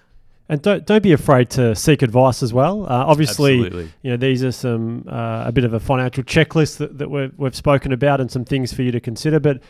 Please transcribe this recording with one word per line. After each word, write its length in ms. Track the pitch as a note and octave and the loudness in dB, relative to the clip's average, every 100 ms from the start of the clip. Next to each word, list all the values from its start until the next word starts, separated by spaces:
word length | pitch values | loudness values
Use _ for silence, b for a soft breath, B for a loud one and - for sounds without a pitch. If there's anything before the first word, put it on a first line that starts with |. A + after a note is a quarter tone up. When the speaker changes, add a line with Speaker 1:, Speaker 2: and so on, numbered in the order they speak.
| _ - _ _ - | _ -20 _ _ -6
Speaker 1:
And 120 | D3 | -2
don't, 240 | G3+ G3 | 0 0
don't 180 | - G#3+ | 2 4
be 100 | G3 | 6
afraid 380 | D3+ - B2+ B2 | 4 6 4 4
to 240 | C3+ A#2+ | 2 0
seek 280 | G#2 - D3 | 2 2 2
advice 400 | B2 B2 C3 A#2+ | 2 4 2 2
as 100 | B2 | -2
well. 320 | B2 D3+ G#3 | 0 0 -2
Uh, 200 | F#3+ B2 D3 | -2 0 2
obviously, 580 | D3+ D3+ - C#3+ B2+ | 2 2 2 4 4
Speaker 2:
Absolutely. 280 | F#2 F2 E2 - | 0 -6 -12 -10
Speaker 1:
you 80 | C3 | -6
know, 60 | A#2+ | -2
these 280 | C3+ B2+ | 0 0
are 80 | C3 | -2
some, 520 | - B2+ A#2 A2+ A#2+ B2 | -2 -4 -2 -4 -8 -8
uh, 360 | B2 A2+ A2+ A#2+ | -8 -6 -6 -4
a 60 | |
bit 120 | A#2+ | -4
of 80 | A#2+ | -4
a 80 | A2+ | -4
financial 440 | - B2+ B2+ C3 | -4 -4 -4 -6
checklist 540 | B2 D#3+ D3+ D#3+ D3 - | -2 0 0 0 -2 -4
that, 200 | D3 C#3+ | -10 -10
that 120 | D3 | -8
we've, 220 | C#3+ C3+ - | -6 -8 -6
we've 160 | C3 | -8
spoken 380 | - D3+ C#3 D3 | -4 0 0 0
about 280 | B2 C#3+ C#3 | 0 0 0
and 100 | B2 | -2
some 140 | B2+ | -6
things 280 | A#2 C3+ B2 | -4 -4 -4
for 100 | - | -4
you 80 | B2 | -2
to 100 | A#2 | -2
consider. 380 | B2 A2+ D#3 D#3 | -6 -4 0 2
But, 200 | D3 C3+ | 2 -2